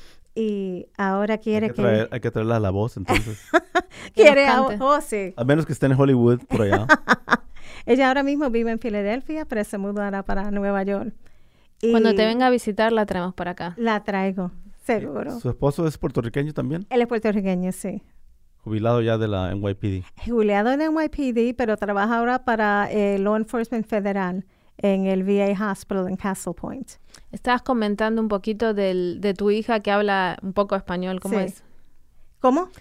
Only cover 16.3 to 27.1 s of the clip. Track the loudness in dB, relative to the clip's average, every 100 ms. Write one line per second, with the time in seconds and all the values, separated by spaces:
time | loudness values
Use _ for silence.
16.3 | -4 -4 -4 -4 -6 -2 -2 0 0 0
17.3 | 0 0 0 -2 -4 -8 -10 -14 -20 -20
18.3 | -20 -20 _ -6 -2 2 2 2 0 0
19.3 | -2 -2 -2 -4 -4 -4 -4 -8 -10 -2
20.3 | 0 2 2 2 0 0 0 -2 -2 -2
21.3 | 0 0 0 -2 0 -2 0 0 0 0
22.3 | -2 0 0 2 2 0 0 2 2 2
23.3 | 0 0 -4 -2 -4 -2 -2 -2 -2 -2
24.3 | -4 -10 _ _ -2 0 2 2 0 2
25.3 | 2 2 0 -2 -4 -4 -4 -2 -4 -4
26.3 | -4 -8 -8 -10 -10 -14 -18 -20